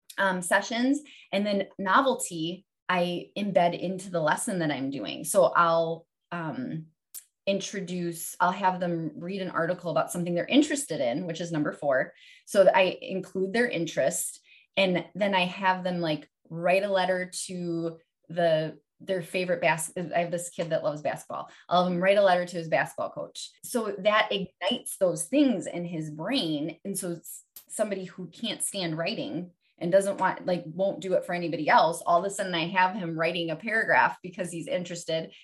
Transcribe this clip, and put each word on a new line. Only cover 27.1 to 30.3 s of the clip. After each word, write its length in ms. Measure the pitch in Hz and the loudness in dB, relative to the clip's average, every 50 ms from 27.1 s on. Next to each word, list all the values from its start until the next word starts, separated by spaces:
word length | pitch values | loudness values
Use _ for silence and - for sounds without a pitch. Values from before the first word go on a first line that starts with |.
it's 320 | 170 165 - - - - - _ - - - - | -8 -8 -10 -14 -18 -20 -20 _ -20 -20 -20 -10
somebody 340 | - - 214 208 196 190 185 | -6 -4 -4 -4 -4 -6 -8
who 220 | 175 - - 180 160 | -10 -12 -12 -14 -14
can't 340 | - - 233 214 185 - | -12 -10 -8 -8 -6 -6
stand 360 | - - - 196 180 165 156 160 | -6 -6 -4 -4 -4 -4 -4 -4
writing 540 | 165 190 226 - - - 117 160 180 - - _ _ _ _ - | -4 -4 -4 -4 -6 -6 -6 -8 -8 -10 -14 _ _ _ _ -6
and 120 | - 175 | 0 4
doesn't 280 | 175 196 196 202 190 - | 4 4 4 4 2 2
want, 260 | 185 180 | 2 0